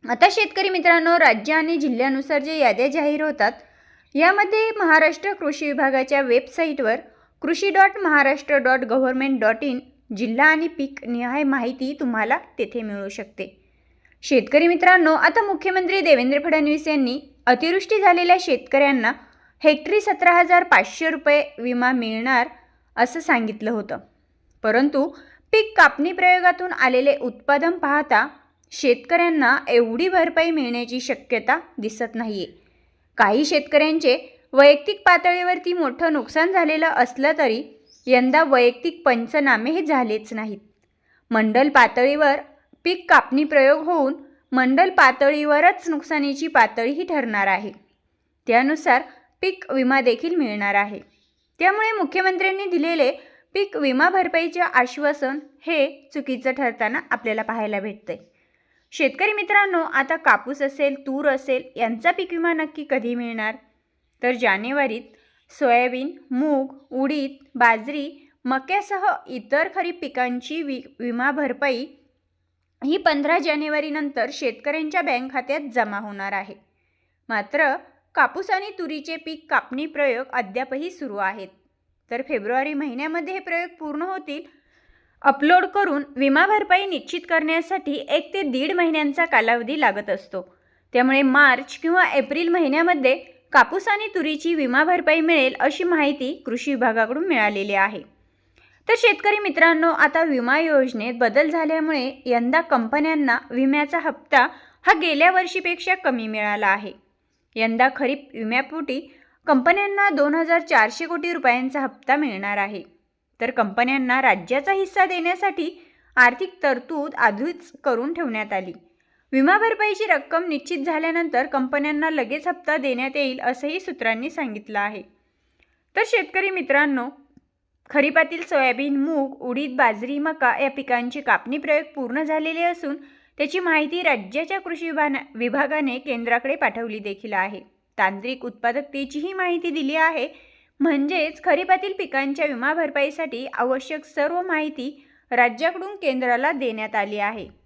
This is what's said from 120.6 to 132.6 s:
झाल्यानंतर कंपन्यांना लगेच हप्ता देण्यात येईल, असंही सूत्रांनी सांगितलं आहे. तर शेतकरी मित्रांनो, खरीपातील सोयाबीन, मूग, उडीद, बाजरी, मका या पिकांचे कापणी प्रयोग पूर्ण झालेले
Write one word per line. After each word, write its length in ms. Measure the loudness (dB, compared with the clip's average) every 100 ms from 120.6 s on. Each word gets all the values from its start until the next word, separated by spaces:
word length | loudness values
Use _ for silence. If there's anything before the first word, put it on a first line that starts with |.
| -6 -6
झाल्यानंतर 680 | -4 -4 -2 -2 -2 -2 -2
कंपन्यांना 640 | -2 -2 -2 -2 -2 -2
लगेच 380 | -2 -4 -6 -6
हप्ता 280 | -6 -2 -2
देण्यात 340 | -2 -4 -4
येईल, 260 | -2 -4 -2
असंही 400 | -4 -4 -6 -6
सूत्रांनी 500 | -8 -6 -4 -4 -6
सांगितलं 500 | -8 -8 -8 -8 -6
आहे. 220 | -6 -8 -18 _ _ _ _ _ _ _ _ -2
तर 60 | 0
शेतकरी 440 | 0 0 -2 -2
मित्रांनो, 580 | -4 0 2 2 0 -4 -10 _ _ _ _ _ _ _
खरीपातील 520 | 0 2 2 0 -2
सोयाबीन, 540 | -2 0 2 0 -2 -2
मूग, 440 | -2 -2 -4 -6
उडीद, 300 | -6 -4 -4 2
बाजरी, 420 | 2 2 -6 -4
मका 400 | -4 0 0 0
या 120 | -2
पिकांचे 500 | -4 -4 -4 -4 -8
कापणी 380 | 0 0 0 -8
प्रयोग 340 | 0 -2 -2
पूर्ण 280 | -10 -6 -4
झालेले 400 | -2 -2 -2 -2